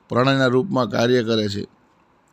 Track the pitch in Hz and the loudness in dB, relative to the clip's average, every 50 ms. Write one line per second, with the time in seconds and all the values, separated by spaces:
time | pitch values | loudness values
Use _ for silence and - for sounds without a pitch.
0 | _ _ 113 117 127 135 135 135 131 127 123 131 127 98 104 127 123 104 - 117 | _ _ -2 0 2 2 2 2 2 2 2 0 0 0 -2 -2 -2 -2 0 0
1 | 117 120 127 123 113 110 113 110 107 104 98 101 98 - _ _ _ _ _ _ | 2 2 2 2 0 0 -2 -2 -2 -4 -6 -8 -10 -12 _ _ _ _ _ _
2 | _ _ _ _ _ _ | _ _ _ _ _ _